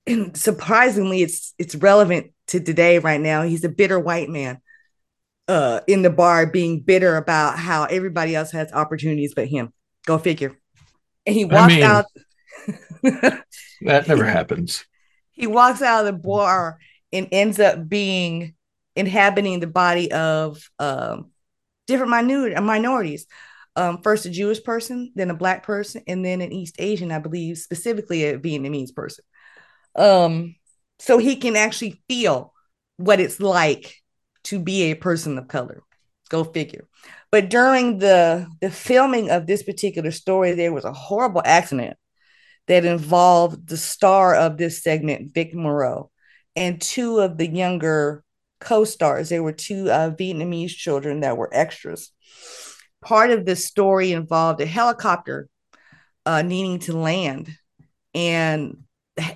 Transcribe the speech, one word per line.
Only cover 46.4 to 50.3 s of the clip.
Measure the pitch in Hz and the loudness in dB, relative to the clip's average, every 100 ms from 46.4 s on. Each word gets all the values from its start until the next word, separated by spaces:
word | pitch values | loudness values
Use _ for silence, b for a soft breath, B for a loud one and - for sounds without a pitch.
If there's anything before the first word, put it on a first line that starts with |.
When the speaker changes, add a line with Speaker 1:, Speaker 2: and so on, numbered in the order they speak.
| _ | _
Speaker 1:
and | - 180 170 | -6 -6 -6
two | - - 240 220 | -8 -6 -2 0
of | 190 160 | 0 -2
the | 165 | -4
younger | 170 180 180 160 156 147 147 _ _ _ _ | -2 -2 -2 -2 0 -2 -6 _ _ _ _
co-stars. | - 220 214 - 156 139 156 | -2 0 0 0 0 0 -2
There | 170 | -4
were | 160 | -4
two, | 156 - 196 190 | -8 -10 -6 0
uh, | 135 160 | 0 0
Vietnamese | 156 185 | -4 -8